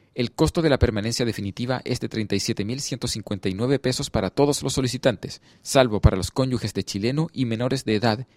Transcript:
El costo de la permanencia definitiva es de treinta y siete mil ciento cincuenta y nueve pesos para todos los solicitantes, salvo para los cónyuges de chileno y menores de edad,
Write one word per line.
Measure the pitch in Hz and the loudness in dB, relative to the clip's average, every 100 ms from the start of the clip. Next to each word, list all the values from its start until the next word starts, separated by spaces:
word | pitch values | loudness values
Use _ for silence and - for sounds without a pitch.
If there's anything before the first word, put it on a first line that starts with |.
| _ | _
El | - 120 | -6 -4
costo | - 156 - | 0 0 2
de | 160 | 2
la | 131 | 4
permanencia | - 107 110 - | 2 0 -2 -2
definitiva | 120 104 101 - 123 127 - | -2 -2 -4 -4 -4 -4 -4
es | 123 | -4
de | 117 | -4
treinta | 113 104 98 | -4 -2 -2
y | |
siete | - 110 | -2 -2
mil | 101 131 | -4 -6
ciento | - 131 120 | -6 -6 -4
cincuenta | 113 - 101 101 | -6 -6 -4 -4
y | |
nueve | 92 123 139 | -2 0 0
pesos | - 123 143 | 0 -2 -2
para | 113 92 | -2 0
todos | - 143 139 | 2 2 2
los | 139 | -2
solicitantes, | 139 131 127 135 101 135 - _ _ | -2 -2 2 0 0 -6 -14 _ _
salvo | - 139 127 104 | 2 4 4 6
para | - 95 | 4 4
los | 87 | -2
cónyuges | - 131 120 110 | -2 0 -2 -4
de | - | -4
chileno | - 101 110 143 160 | -4 -2 -2 0 -2
y | - 120 | -2 -2
menores | 110 123 135 - | 0 -2 -2 0
de | 107 | 2
edad, | 117 110 127 | 2 0 -4